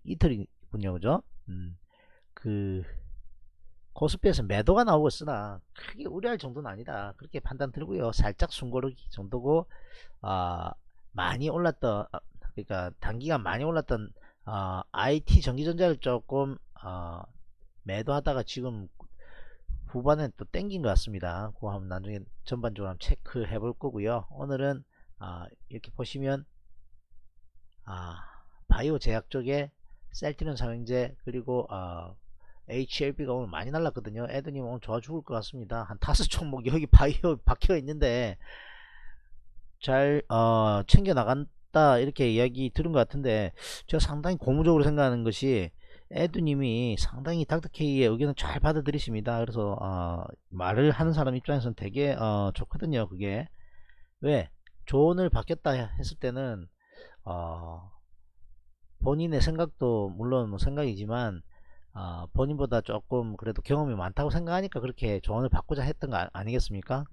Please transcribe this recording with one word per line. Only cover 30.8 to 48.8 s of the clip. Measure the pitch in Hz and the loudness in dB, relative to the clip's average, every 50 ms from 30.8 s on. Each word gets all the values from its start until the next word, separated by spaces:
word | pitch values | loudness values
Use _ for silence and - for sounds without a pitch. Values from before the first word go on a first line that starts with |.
| 117 113 127 127 123 131 - - - | -4 -2 0 0 -2 -2 -6 -10 -10
그리고, | 123 117 127 113 123 123 123 - - | -6 -6 -6 -4 -2 -2 -2 -2 -2
아, | 101 95 92 87 87 85 85 90 98 - - - - - - - - - - - | -6 -8 -8 -8 -8 -10 -10 -12 -16 -16 -16 -18 -18 -16 -18 -18 -18 -16 -12 -6
에이치엘비가 | 120 131 135 - - - 143 139 135 - 147 127 123 | -4 -4 -4 -4 -2 -2 -2 -2 -2 -4 -4 -2 -2
오늘 | 127 123 95 | -2 -4 -4
많이 | 80 78 87 131 | -6 -6 -6 -4
날랐거든요. | 147 160 165 127 117 123 104 110 107 117 120 - | -2 0 0 -2 -2 -4 -8 -8 -6 -6 -6 -4
애드님 | 127 139 135 156 139 135 127 | -4 -6 -6 -6 -8 -6 -6
오늘 | 117 123 120 | -6 -8 -8
좋아 | - 117 110 117 | -4 -4 -4 -4
죽을 | - 143 165 160 | -4 -6 -8 -8
것 | - - 127 | -6 -4 -6
같습니다. | 113 104 - - 127 107 92 117 117 107 | -6 -6 -6 -10 -12 -8 -6 -6 -6 -6
한 | - 107 - | -6 -4 -2
다섯 | - 143 147 - - | 4 4 6 6 4
종목 | - - - 165 147 135 - 113 | 2 0 0 -2 -4 -4 -2 0
여기 | 127 143 160 147 | 0 2 2 8
바이오 | - - - 143 147 143 - - 170 151 120 - | 10 10 10 10 8 4 2 2 2 0 4 4
박혀 | - 208 - - - 185 | 4 6 6 4 4 4
있는데 | 151 131 147 151 147 143 123 117 123 120 104 92 - - - - - - - - - - - - - - - - - - - - - - - - - - - - _ | 2 0 -4 -2 0 2 2 2 2 0 -2 -4 -8 -12 -16 -16 -16 -16 -18 -18 -20 -20 -20 -20 -14 -12 -12 -12 -12 -16 -18 -18 -18 -16 -16 -14 -14 -14 -14 -14 _
잘, | - 135 131 135 139 143 147 147 - - | 0 2 4 6 6 6 4 2 2 2
어, | 110 113 113 113 113 110 110 107 104 101 95 | 4 4 6 6 6 6 6 4 4 2 10
챙겨 | - - 104 101 - 151 | 12 12 12 12 6 2
나간다 | 127 110 110 131 143 147 - - - - - - 156 156 143 127 120 | 2 2 2 2 0 0 -6 -10 -18 -18 2 4 6 8 8 8 6
이렇게 | 131 143 - - 131 117 | 4 0 2 2 2 4
이야기 | 110 113 123 123 123 131 131 120 - | 6 4 4 2 2 -2 -4 0 0
들은 | - 160 170 156 | 0 0 4 4
것 | 131 | 4
같은데 | 113 - - 139 135 123 110 107 101 85 - - - - - - - | 4 4 0 -2 0 0 2 2 0 -2 -4 -10 -12 -12 -12 -12 -4
제가 | - 165 156 | -2 2 2
상당히 | - - 147 147 147 180 185 | 2 2 0 -2 -2 -2 -2
고무적으로 | - - 127 135 151 156 170 165 151 139 | 0 0 2 2 4 6 6 6 6 6
생각하는 | 151 151 147 139 131 120 120 113 | 6 4 4 4 4 2 2 0
것이 | 113 104 - 131 135 127 101 87 85 - - - - - - - - | 0 0 0 0 2 2 2 0 -2 -6 -12 -18 -20 -20 -20 -16 -6
애드님이 | - - 170 170 160 165 165 151 143 139 135 120 110 120 123 117 104 - | -2 0 0 0 0 0 0 2 2 2 2 0 0 0 0 0 2 2
상당히 | - - - 131 135 160 170 165 147 | 0 0 0 -4 -4 -2 0 0 0
닥터 | - 151 165 151 - | 0 0 -2 -2 -4
K의 | - - 151 143 139 135 127 | -4 -2 0 2 4 6 6
의견을 | 110 113 120 147 143 135 | 4 4 4 2 0 0
잘 | - - - - 127 | 0 -2 -2 2 2
받아들이십니다. | 123 156 156 156 | 4 4 4 2